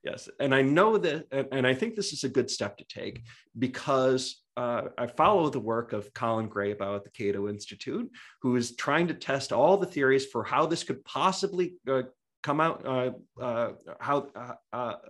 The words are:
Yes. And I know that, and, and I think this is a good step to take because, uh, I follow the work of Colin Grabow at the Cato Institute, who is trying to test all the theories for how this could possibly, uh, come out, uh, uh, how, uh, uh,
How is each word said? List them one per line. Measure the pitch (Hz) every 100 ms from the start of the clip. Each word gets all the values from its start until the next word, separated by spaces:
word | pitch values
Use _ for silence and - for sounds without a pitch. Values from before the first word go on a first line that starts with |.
| -
Yes. | - - -
And | 139 135
I |
know | 135 151 214 220
that, | 170 147 -
and, | 135 135
and | 135 127
I |
think | 131 226 226
this | 190
is | 151
a | 135
good | 123 120
step | - 101 -
to | -
take | - - - - - _ -
because, | 127 - - 135 131 131 131 - _ -
uh, | 123 117 - -
I | 120
follow | - 165 202 151
the | 131
work | 107 113 117
of | 107 104
Colin | - 117 113 110
Grabow | 101 101 104 98 101
at |
the | 101
Cato | - 101 98 101
Institute, | 104 - 101 - 180 240 - - -
who | 131 123
is | 120 -
trying | - 147 170
to |
test | 156 - 135 -
all | - 147 196
the | 175
theories | 151 135 135 135
for | 120 107
how | 127 160
this | 160 -
could | 135
possibly, | - 135 175 185 190 175 175 - -
uh, | 135 127 - _ _
come | - 147
out, | 160 - -
uh, | 131 127 123 - -
uh, | 123 117 117 98 - -
how, | 135 143 139
uh, | - 123 120 _
uh, | 117 120 98